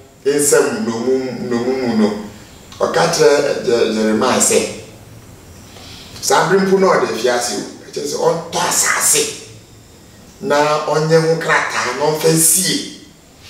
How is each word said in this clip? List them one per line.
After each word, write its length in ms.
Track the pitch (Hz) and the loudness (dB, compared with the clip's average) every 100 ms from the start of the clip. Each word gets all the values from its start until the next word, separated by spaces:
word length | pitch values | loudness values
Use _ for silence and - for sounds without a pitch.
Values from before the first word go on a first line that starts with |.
| - - | -20 -8
nsam 600 | 135 143 143 151 - 120 | -2 0 2 2 2 -2
nnommum, 640 | 110 113 123 131 127 113 123 | -4 -4 0 0 -2 -6 -4
nnommum 320 | 117 123 131 120 | -4 -2 -2 0
mu 80 | 110 | 2
no, 160 | 107 107 - - - - - - | 0 0 -10 -18 -20 -20 -16 -4
ɔka 320 | 190 170 165 | -2 2 0
kyerɛ, 520 | 156 147 143 139 113 | 4 4 4 2 -2
ɛ, 20 | 117 | 0
Ye-, 260 | 117 - 107 | 2 2 0
Yeremia 420 | 107 110 127 110 | 0 2 2 2
sɛ, 300 | - 104 - - - - - - - - - - - - - - - - | 2 2 0 -8 -16 -20 -20 -20 -20 -20 -20 -20 -20 -20 -20 -18 -18 -10
saa 280 | - - 165 | -2 0 2
bere 120 | 196 | 2
mpo 180 | 190 190 | 4 4
na 80 | 185 | 4
ɔda 220 | 147 120 | 2 0
afiase 460 | 110 123 120 - 104 | -2 -2 -2 -2 -6
o, 340 | - - - | -8 -14 -14
ɛkyerɛ 160 | - 147 | -10 -6
sɛ 100 | - | -2
ɔntɔ 420 | 160 170 - 139 143 | 0 0 -4 -4 -2
asase, 560 | - - - - 147 151 - - - - - - - - - - - | 0 0 0 2 2 0 -4 -16 -20 -20 -20 -20 -20 -20 -20 -20 -10
na 420 | 135 147 151 151 143 | -2 0 2 0 0
ɔnyɛ 340 | 156 160 165 | 0 2 2
ho 160 | 160 165 | 2 0
krataa, 580 | 160 147 - - 123 127 | 0 -2 -2 -4 -4 -2
na 60 | |
ɔmfa 240 | 147 156 160 | -2 2 2
nsie, 720 | 160 - - - 147 - - - - - - - | 4 4 2 0 -2 -6 -14 -20 -20 -20 -20 -20